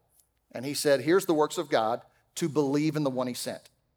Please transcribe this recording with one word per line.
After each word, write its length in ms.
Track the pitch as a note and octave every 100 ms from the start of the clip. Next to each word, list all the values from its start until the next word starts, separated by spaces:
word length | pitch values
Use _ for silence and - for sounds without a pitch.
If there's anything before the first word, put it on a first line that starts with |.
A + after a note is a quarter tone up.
| _ _ _ _ _
And 120 | A2+
he 100 | C3+
said, 260 | C#3 D3 C3+
"Here's 260 | C#3 F#3 F#3
the 80 |
works 240 | D#3 D3+ F3+
of 100 | D3
God, 340 | C#3 A2 B2 - _ _ -
to 120 | E3+
believe 460 | C3+ C#3 C#3+ D#3
in 80 | D#3
the 80 | C#3+
one 160 | B2+ B2+
he 80 |
sent." 360 | A#2+ B2 F#2 - _ _